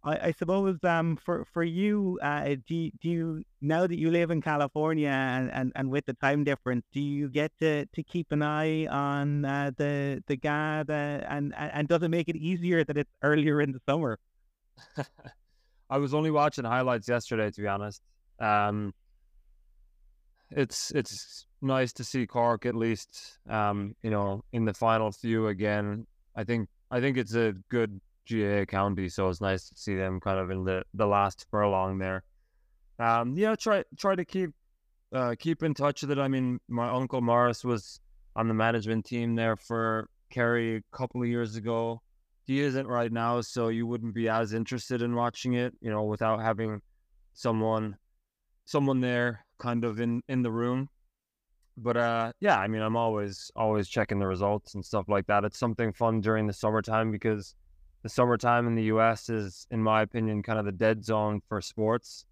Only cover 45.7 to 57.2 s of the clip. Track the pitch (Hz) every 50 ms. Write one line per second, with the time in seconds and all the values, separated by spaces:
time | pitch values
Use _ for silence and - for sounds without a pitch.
45.7 | - _ - 117 107 107 107 107 107 110 117 110 110 107 110 113 113 95 113 110
46.7 | 107 104 - _ _ _ _ _ _ _ _ _ _ - - 123 113 110 110 110
47.7 | 110 110 110 107 101 - _ _ _ _ _ _ _ _ _ _ _ _ _ -
48.7 | - 151 139 139 135 131 123 127 123 120 120 123 117 104 - _ _ _ - 120
49.7 | 120 117 113 120 107 107 120 117 117 120 123 - 135 127 123 120 110 117 117 120
50.7 | 123 131 135 143 _ _ _ _ _ _ _ _ _ _ _ _ _ _ _ _
51.7 | _ - 113 120 120 120 120 117 117 113 113 113 - _ - 208 170 110 95 104
52.7 | 110 110 110 110 113 117 117 113 110 104 104 101 98 - - - _ 110 113 110
53.7 | 107 107 101 - - 117 107 - 107 98 98 95 95 87 101 101 104 104 - -
54.7 | - 101 90 - - 107 92 - 104 98 95 - 104 101 101 107 - - - 120
55.7 | 113 - 117 110 98 - 120 113 110 110 101 110 110 110 110 107 98 - - 110
56.7 | 107 110 101 - 110 110 113 110 107 101